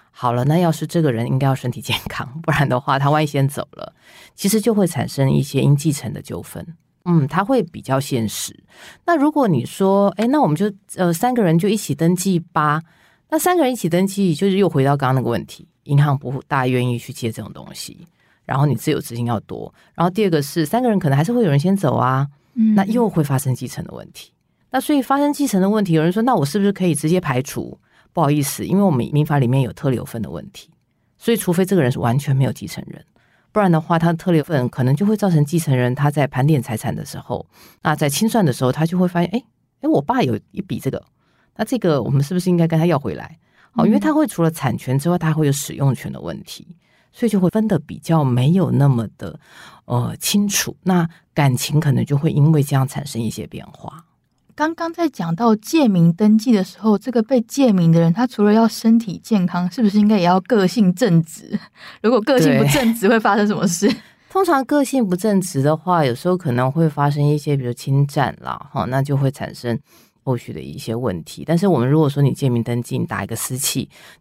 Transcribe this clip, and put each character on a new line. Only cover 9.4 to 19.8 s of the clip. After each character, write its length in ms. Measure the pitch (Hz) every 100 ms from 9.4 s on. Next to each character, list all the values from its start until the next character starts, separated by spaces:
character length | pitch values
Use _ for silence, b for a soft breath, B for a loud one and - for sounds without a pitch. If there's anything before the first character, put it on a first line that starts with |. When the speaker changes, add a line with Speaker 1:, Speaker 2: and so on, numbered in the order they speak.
| 240
Speaker 1:
你 180 | 135 123
说， 440 | - 190 196 202
哎， 180 | - 226
那 120 | 302
我 60 | 214
们 80 |
就， 180 | 151 208 202 -
呃， 180 | - 175
三 220 | 170 247
个 80 | 247
人 160 | 185 165
就 100 | 196
一 80 | 214
起 160 | -
登 220 | 139 165
记 240 | 180 196 175
吧。 420 | - 160 151 151 - b b b b
那 60 | 311
三 180 | 359 359
个 60 |
人 100 | 320
一 40 | 247
起 120 | 170
登 160 | 170
记， 300 | 196 196 190
就 160 | 143 196
是 60 | 190
又 120 | 190
回 140 | 143
到 140 | 135 143
刚 100 | 131
刚 80 |
那 80 | 131
个 80 | 117
问 160 | 117 -
题， 180 | - - _
银 200 | - 143
行 140 | 147 139
不 240 | 127 131 -
大 180 | 139 127
愿 180 | 127
意 140 | 123 120
去 140 | -
借 180 | 120 117
这 100 | 107
种 120 | 101
东 120 | - -
西， 240 | - - - - _ _ _
然 140 | - 127
后 80 | 147
你 80 |
自 160 | 127 -
有 100 | 143
资 140 | -
金 100 | 117
要 140 | 120 110
多， 340 | - 107 53 -